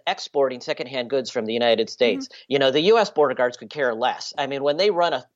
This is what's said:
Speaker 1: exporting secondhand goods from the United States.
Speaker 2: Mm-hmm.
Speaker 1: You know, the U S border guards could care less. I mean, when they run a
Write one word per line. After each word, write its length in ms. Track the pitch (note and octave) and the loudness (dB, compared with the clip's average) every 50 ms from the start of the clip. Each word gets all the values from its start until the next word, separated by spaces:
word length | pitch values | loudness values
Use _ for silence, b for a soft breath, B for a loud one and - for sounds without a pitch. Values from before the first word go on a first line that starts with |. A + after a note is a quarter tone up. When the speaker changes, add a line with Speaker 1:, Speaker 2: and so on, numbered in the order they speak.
| - | -6
Speaker 1:
exporting 540 | F3 F#3+ - - - - C#3+ C3+ C3 B2+ B2 | -6 -6 -6 -8 -4 0 0 0 0 0 -6
secondhand 500 | - D#3 D3 - C#3 B2 C3+ B2+ A#2+ A#2 | -6 -6 -6 -6 -8 -6 -6 -6 -4 -2
goods 180 | C#3 C3+ A#2+ - | -4 -4 -4 -4
from 160 | - B2 A2 | -6 -6 -4
the 80 | A2 A2+ | -2 -2
United 380 | A#2 A#2+ A#2 A2+ A2 A2 - | 2 4 4 4 2 2 -2
States. 360 | - - B2 A#2 C3+ C3+ C3+ | 0 0 2 2 2 -2 -6
Speaker 2:
Mm-hmm. 160 | - - - - | -10 -16 -20 -6
Speaker 1:
You 120 | - C3+ C#3 | -2 0 2
know, 120 | C3+ C3 | 2 2
the 100 | B2+ D#3 | 2 2
U 160 | E3 G#3 A3+ | 4 4 4
S 140 | A#3 G3+ - | 4 4 2
border 240 | - D3+ D3 C3 B2 | 2 2 2 2 2
guards 200 | B2 B2 B2 - | 0 0 -2 -2
could 140 | - A#2+ G#2 | -6 -14 -12
care 240 | - D3+ C3+ A#2+ A2+ | -6 -2 -2 -2 0
less. 400 | A2 B2 B2 F#2 - - - - | 0 -2 -2 -2 -4 -10 -10 -6
I 120 | D3 C#3 | -6 -4
mean, 160 | C3+ C#3 C3+ C#3 | -4 -4 -2 -2
when 140 | D3 D3 | -2 0
they 120 | E3 G3 G#3+ | 2 0 0
run 240 | F3+ F3 E3+ E3+ D3 | 2 2 0 0 -2
a 140 | B2+ - _ _ | -4 -6 _ _